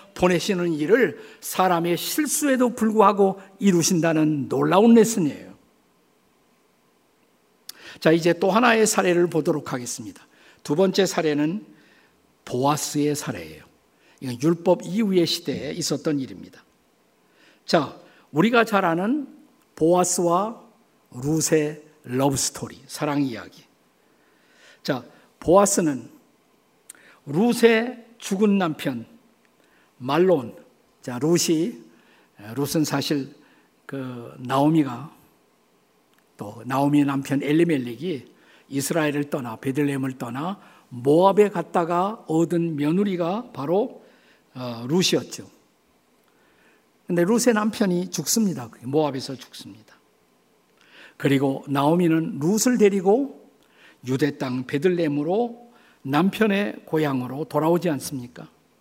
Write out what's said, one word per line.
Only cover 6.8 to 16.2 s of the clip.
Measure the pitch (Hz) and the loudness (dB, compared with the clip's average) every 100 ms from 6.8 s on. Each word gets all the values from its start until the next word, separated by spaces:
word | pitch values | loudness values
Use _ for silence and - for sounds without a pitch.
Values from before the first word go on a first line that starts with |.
| _ _ _ _ _ _ _ _ - - - - | _ _ _ _ _ _ _ _ -20 -20 -20 -2
자, | 160 | 2
이제 | 165 170 | 4 2
또 | 170 196 | 2 2
하나의 | 208 247 220 214 | 4 4 4 2
사례를 | 214 190 175 175 | 2 2 2 2
보도록 | 160 147 151 143 | 0 -2 -2 -4
하겠습니다. | 127 123 - 104 - _ _ - _ | -10 -8 -12 -14 -16 _ _ -20 _
두 | - | -6
번째 | 147 190 190 185 | 0 2 2 0
사례는 | - 160 147 151 208 - - _ _ _ _ _ _ | 0 -2 0 -2 -4 -10 -20 _ _ _ _ _ _
보아스의 | - 123 139 147 - 151 147 | -8 -2 0 0 -4 -2 -2
사례예요. | 143 - - 80 - - _ _ _ _ _ | -4 -6 -10 -12 -18 -20 _ _ _ _ _
이건 | 131 120 | -12 -4
율법 | 151 170 185 170 | -2 0 0 0
이후의 | - 196 208 180 165 | 0 -2 0 2 0
시대에 | - - 127 131 | -2 -6 -8 -8
있었던 | 175 147 143 160 143 | -6 -4 -4 -2 -4